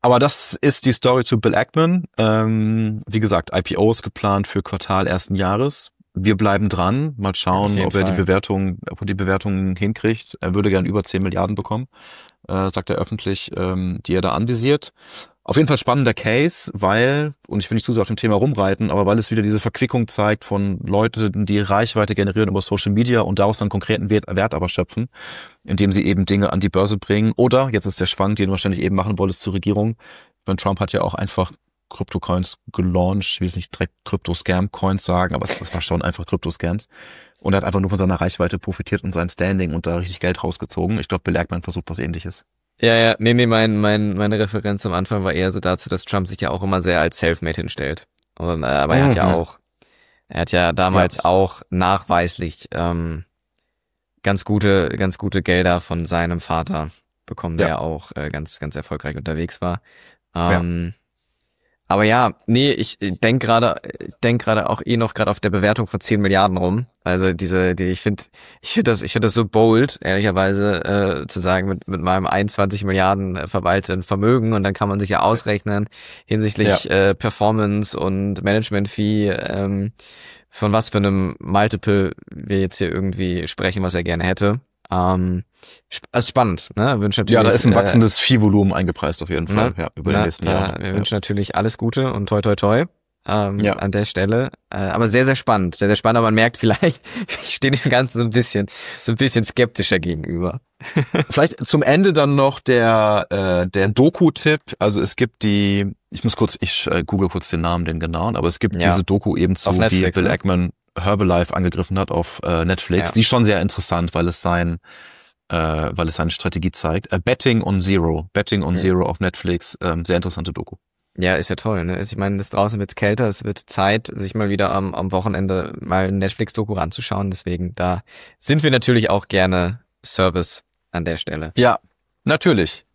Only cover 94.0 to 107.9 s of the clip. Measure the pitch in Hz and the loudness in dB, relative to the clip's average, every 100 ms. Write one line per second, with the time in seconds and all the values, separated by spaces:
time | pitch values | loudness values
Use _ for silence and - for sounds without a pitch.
94 | 104 - 98 113 131 - _ - 98 98 | -2 0 0 0 -2 -8 _ -6 -2 0
95 | 117 113 131 135 - 107 92 - 101 104 | 2 4 4 2 2 2 2 0 2 2
96 | 110 117 110 110 113 - 113 104 180 - | 4 4 4 4 2 2 0 4 2 0
97 | - 247 214 - - - 135 135 143 123 | -10 -10 -8 -10 -8 -2 0 2 2 2
98 | 131 117 120 117 117 104 101 - - - | 2 0 0 2 0 0 -2 -6 -16 -10
99 | - 113 135 120 110 - 120 - 98 95 | -4 0 2 2 0 0 0 0 0 0
100 | 85 80 - 85 90 127 _ _ - - | 0 -4 -4 -4 -4 -4 _ _ -4 -4
101 | 131 156 147 - 160 - - 151 143 151 | -2 -2 -2 2 0 0 0 2 4 4
102 | 196 156 143 143 135 135 - 123 113 113 | 4 4 4 4 2 0 2 4 6 6
103 | 107 104 - 98 95 90 90 98 98 107 | 4 2 0 -2 2 2 0 2 2 4
104 | 143 - 165 - 156 151 - - 104 101 | 4 6 2 4 0 0 -2 -2 0 2
105 | 95 - 123 _ 107 101 101 98 101 - | -2 0 -2 _ 0 2 2 2 0 -6
106 | _ - 117 - 113 - - - - 87 | _ -4 -4 0 -2 0 -4 -2 0 -2
107 | 78 98 95 90 - 82 85 87 85 | 0 0 0 -2 -4 -2 0 0 -2